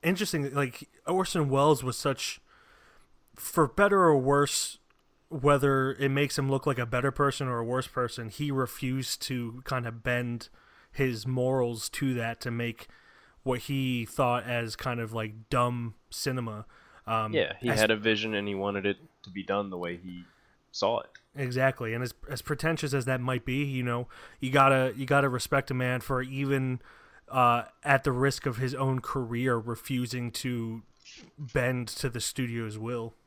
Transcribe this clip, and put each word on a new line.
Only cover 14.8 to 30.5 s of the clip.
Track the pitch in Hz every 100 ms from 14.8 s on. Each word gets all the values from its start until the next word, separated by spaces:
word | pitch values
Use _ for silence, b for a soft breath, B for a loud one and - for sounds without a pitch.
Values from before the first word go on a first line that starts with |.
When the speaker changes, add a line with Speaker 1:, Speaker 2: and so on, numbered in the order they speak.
| 135 120
Speaker 1:
of, | 113
like, | 113 110 110 110
dumb | 131 123 120 117 - _
cinema. | - - 127 113 107 - B B B -
Um, | 113 110
Speaker 2:
Yeah, | 131 98 -
he | 120
Speaker 1:
as | 110
Speaker 2:
had | 110
a | 110
vision | 110 107 110 104
and | 101
he | 98
wanted | 101 101 98
it | 98 - _
to | -
be | 95
done | 92 98 101
the | 92
way | 87 87
he | 92 90 87 b b b _
saw | - 101 113
it. | - - _ 143
Speaker 1:
Exactly, | 127 123 135 131 117 117
and |
as, | 123 - -
as | 135
pretentious | - 147 160 160 147
as | 135 123
that | 131
might | 123 127
be, | 131 131
you | 143 131
know, | 123 120 120 B B B
you | 127
gotta, | 139 135 135 131 120
you | 131
gotta | 143 139
respect | 123 - 139 -
a |
man | 127 127 127
for | - 131
even, | 127 135 139 139 131 127 B B B B -
uh, | 131 120 120 - _
at | 147 135
the | 147
risk | 123 135 - 143
of | 117
his | 127 135
own | 131 131
career, | - 139 120 117 127 120
refusing | 113 117 - 131 123 123 120
to | - 127